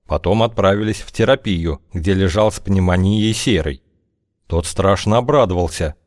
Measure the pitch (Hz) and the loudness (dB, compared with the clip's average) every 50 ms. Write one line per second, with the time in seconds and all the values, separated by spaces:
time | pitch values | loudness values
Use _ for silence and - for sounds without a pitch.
0 | _ - 78 76 - 85 98 110 113 117 113 - 98 95 98 101 107 107 107 - | _ -6 -6 -2 0 0 0 2 0 0 0 0 2 2 2 2 0 -2 -4 -6
1 | - - - - 113 110 135 131 - 113 95 85 82 82 76 - - _ - 92 | -8 -8 -4 0 2 2 2 0 0 -2 -4 -2 -2 -4 -6 -6 -10 _ -10 -4
2 | 80 98 95 92 95 92 80 107 107 107 - - - 98 98 95 92 90 90 90 | -2 0 0 2 2 0 2 2 0 0 0 -4 -4 -2 0 2 2 2 2 2
3 | 95 98 104 107 107 110 110 110 - 139 113 85 73 76 69 - _ _ _ _ | 2 2 2 2 0 0 -2 -2 0 0 0 0 0 -4 -6 -10 _ _ _ _
4 | _ _ _ _ _ _ _ _ _ - 82 85 82 - - - 95 98 98 92 | _ _ _ _ _ _ _ _ _ -4 -4 -2 -2 -2 -2 0 2 2 2 2
5 | - 107 107 117 123 123 147 147 120 98 90 87 87 82 - - 85 78 - - | 0 0 0 2 2 2 2 4 4 2 2 0 -2 -2 -4 -4 -6 -6 -6 -10
6 | _ | _